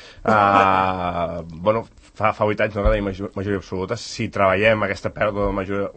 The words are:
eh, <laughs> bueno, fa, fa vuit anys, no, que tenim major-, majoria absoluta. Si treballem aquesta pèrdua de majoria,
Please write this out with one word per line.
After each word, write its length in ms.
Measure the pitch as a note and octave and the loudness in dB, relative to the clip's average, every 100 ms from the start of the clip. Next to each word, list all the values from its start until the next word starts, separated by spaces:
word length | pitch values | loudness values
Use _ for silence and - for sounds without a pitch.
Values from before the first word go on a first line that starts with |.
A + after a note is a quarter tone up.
| - - | -20 -6
eh, 1200 | - G#2+ G2+ G2 G2 F#2+ F#2+ F#2 F2 F2 E2 E2+ E2+ | 2 4 6 4 4 4 2 -2 -4 -2 -4 -6 -10
<laughs> 160 | D#2+ G2 | -4 0
bueno, 180 | A2 A2 - - | 0 -2 -16 -18
fa, 160 | - G#2+ | -2 -2
fa 140 | - G#2+ | 0 0
vuit 160 | G#2 | 0
anys, 160 | G#2+ G#2 | -2 0
no, 80 | G2+ | 2
que 80 | |
tenim 160 | G#2+ G2+ | 2 0
major-, 240 | F#2 G2 | -4 -8
majoria 240 | - G2 G2 | -6 -4 -4
absoluta. 380 | - F#2 F#2 A#2 | -4 -6 -6 -6
Si 300 | - - A2 | -8 -8 -4
treballem 540 | G2+ F#2+ F#2+ G#2+ A2 G2 | 2 2 4 4 4 0
aquesta 240 | G2 G#2 | -4 -6
pèrdua 400 | - G#2+ G2+ G2+ | -2 -2 0 -2
de 80 | G2 | -2
majoria, 320 | F#2+ G2+ G2 | -4 -4 -4